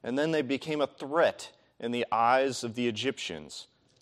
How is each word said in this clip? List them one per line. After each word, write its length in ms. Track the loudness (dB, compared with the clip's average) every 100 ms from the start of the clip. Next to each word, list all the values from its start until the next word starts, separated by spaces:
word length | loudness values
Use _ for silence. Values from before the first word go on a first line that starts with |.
And 160 | -4 -2
then 100 | 0
they 140 | 0
became 380 | 0 -2 -2 -2
a 60 | -2
threat 600 | -4 -4 4 4 2 -14 _ _ _
in 120 | -4
the 140 | -2 0
eyes 520 | 2 6 6 4 0
of 120 | -6 -2
the 120 | -2
Egyptians, 800 | 0 -4 -4 -8 -8 -10 -16 -18 _ _ _